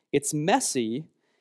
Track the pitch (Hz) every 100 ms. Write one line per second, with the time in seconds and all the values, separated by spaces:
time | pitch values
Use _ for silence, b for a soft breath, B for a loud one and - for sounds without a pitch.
0 | _ 139 - 151 160 262 - 131 110 123
1 | 160 _ _ _